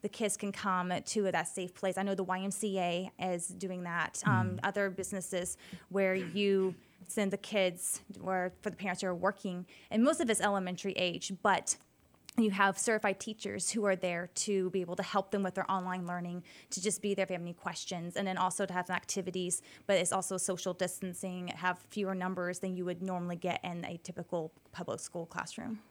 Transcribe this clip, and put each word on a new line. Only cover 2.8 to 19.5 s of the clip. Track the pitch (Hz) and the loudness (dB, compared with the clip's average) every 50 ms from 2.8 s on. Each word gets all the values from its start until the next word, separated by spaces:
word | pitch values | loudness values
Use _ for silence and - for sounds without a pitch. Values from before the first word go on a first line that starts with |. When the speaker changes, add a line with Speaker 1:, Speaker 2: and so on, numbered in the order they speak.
| 180 175 170 175 185 - - - | 2 2 0 0 -2 -4 -6 -4
Speaker 1:
is | - 185 180 175 170 - | -2 -2 -2 -2 -4 -6
doing | 185 185 185 190 185 180 180 | -8 -6 -6 -6 -4 -4 -4
that. | 175 170 170 160 - - - - | -2 0 0 0 -2 -2 0 2
Um, | - 202 190 190 196 202 | 4 4 4 4 2 0
Speaker 2:
Mm. | - - | 0 -2
Speaker 1:
other | 202 196 208 202 196 | 0 2 2 0 0
businesses | 185 185 190 185 - 190 180 - - 180 175 180 - - - - - 175 - _ | 0 -4 -6 -4 -4 -6 -4 -2 -2 -2 -2 -2 -6 -10 -10 -14 -14 -16 -14 _
where | 180 196 190 190 185 | 0 2 4 4 4
you | 190 185 175 165 202 202 202 196 196 190 190 175 - - - - _ - - | 2 -2 -2 0 2 4 4 6 6 4 2 0 -4 -14 -20 -20 _ -12 -6
send | - - 208 196 | 0 0 2 2
the | 196 208 | 0 -2
kids, | - - - 208 190 185 180 175 - - - - - - 196 190 - | -4 -2 2 2 2 2 2 -2 -4 -4 -4 -4 -6 -14 -16 -8 -4
or | 185 190 185 180 180 180 - - | -2 0 0 0 0 -4 -4 -6
for | 214 | -6
the | 170 | -6
parents | - 190 196 175 175 - | -4 -4 -4 -2 0 0
who | 185 | -2
are | 180 | -2
working, | 170 180 196 208 - - 196 180 180 180 - - - - - | 2 2 2 2 2 -6 -6 -4 -6 -8 -10 -16 -20 -12 -2
and | - 214 233 | 4 6 6
most | 277 320 320 | 6 6 4
of | 339 226 | 4 4
it's | 220 208 | 4 4
elementary | - 208 202 196 190 180 185 170 - 196 185 | 4 4 4 2 0 0 -4 -2 -2 -2 0
age, | - 180 180 170 180 - - 196 180 - | 2 0 0 0 -2 -4 -6 -6 2 4
but | 208 190 170 - - - - - _ _ _ _ _ _ _ _ - - - | 6 6 6 4 0 -4 -4 -4 _ _ _ _ _ _ _ _ -4 2 4
you | 226 214 | 4 4
have | 196 190 202 196 190 - | 6 6 6 6 6 2
certified | - - 220 220 214 208 196 196 | 2 2 2 4 4 2 0 0
teachers | - - 220 - - 202 - 202 - - | -4 -10 -8 -8 -6 -6 -4 -2 -2 0
who | - 233 202 | 0 2 4
are | 202 190 | 4 2
there | 180 - 180 175 170 180 180 _ | 2 2 -2 -2 -2 -4 -6 _
to | - - - 202 190 185 185 | -4 -2 2 2 2 2 2
be | 180 190 | 0 0
able | 180 170 175 | -2 -2 -2
to | 180 190 | -4 -4
help | - - 208 196 - | 2 2 0 2 2
them | - 202 196 | 0 0 0
with | 185 180 | 0 0
their | 190 185 - | -2 -2 0
online | 190 190 180 185 180 185 180 175 | 0 0 0 -2 -2 -2 -2 -4
learning, | 180 175 175 175 175 175 175 - - - - _ | -4 -4 -4 -4 -6 -8 -8 -12 -20 -20 -14 _
to | - - | -8 -2
just | 175 214 196 - - | 0 0 -2 0 0
be | 208 202 | 0 2
there | 196 | 2
if | 190 185 | 2 0
they | 185 | 0
have | 170 175 | -4 -4
any | 175 175 | -6 -8
questions, | - - 180 170 - - - 185 175 170 175 170 - | -6 -6 -6 -6 -6 -6 -6 -4 -4 -4 -4 -2 -2
and | 202 190 | 0 0
then | 185 180 | 2 2
also | 180 185 180 - 202 | 2 0 2 0 -2
to | 190 180 | 0 0
have | 180 175 - | -2 0 0
some | 185 | -2
activities, | 175 - - - 202 180 180 180 185 180 175 | -4 -2 -2 -4 -2 -2 -2 -2 -2 0 0